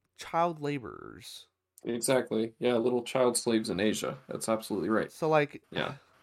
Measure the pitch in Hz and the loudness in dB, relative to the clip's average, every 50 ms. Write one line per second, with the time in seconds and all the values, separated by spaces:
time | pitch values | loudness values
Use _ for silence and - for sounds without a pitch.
0 | _ _ _ - - - - 165 175 175 165 156 143 147 143 131 110 73 50 50 | _ _ _ -18 -10 -2 0 2 2 2 0 -4 -4 -4 -4 -4 -6 -8 -12 -12
1 | - 55 55 92 - - - - - _ _ _ _ _ _ _ - 120 117 117 | -12 -14 -14 -14 -16 -16 -16 -18 -20 _ _ _ _ _ _ _ -6 -4 -2 0
2 | - 139 131 123 120 - 110 110 113 113 - - 123 123 123 113 117 123 123 120 | 2 4 4 4 2 2 0 0 0 -2 -2 -2 0 2 2 4 2 2 2 0
3 | 117 - - 131 123 123 117 - - 117 113 110 110 107 85 90 107 107 92 - | 0 0 2 4 4 4 2 2 2 2 2 2 2 0 0 2 2 2 0 0
4 | - 65 - - - - - - - 113 110 110 - - 107 92 80 104 110 98 | -2 -6 -6 -8 -10 -10 -8 -4 -2 0 0 0 -2 -2 -2 -2 0 2 0 0
5 | - - - - 165 156 156 151 147 - - - _ - - 80 - - 139 - | 0 -2 -4 -2 0 2 4 4 2 0 -4 -12 _ -6 -4 -2 -2 -2 -4 -10
6 | _ _ _ _ | _ _ _ _